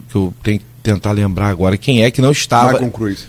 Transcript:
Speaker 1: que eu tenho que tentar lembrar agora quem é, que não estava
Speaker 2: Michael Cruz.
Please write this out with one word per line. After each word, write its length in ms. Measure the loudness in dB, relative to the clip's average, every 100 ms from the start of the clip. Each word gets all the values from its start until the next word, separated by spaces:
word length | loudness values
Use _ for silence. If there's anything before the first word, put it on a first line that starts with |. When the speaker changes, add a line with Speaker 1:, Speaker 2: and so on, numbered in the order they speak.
| -6
Speaker 1:
que 80 | -2
eu 160 | -2 -4
tenho 160 | -4 -4
que 60 | -6 -6
tentar 280 | -2 -2 0
lembrar 340 | 0 0 -2 -2
agora 300 | 0 0 0
quem 260 | 0 2
é, 80 | 2
que 100 | 2
não 100 | 2
estava 420 | 0 0 2 4
Speaker 2:
Michael 180 | 2 -2
Cruz. 340 | -4 -6 -6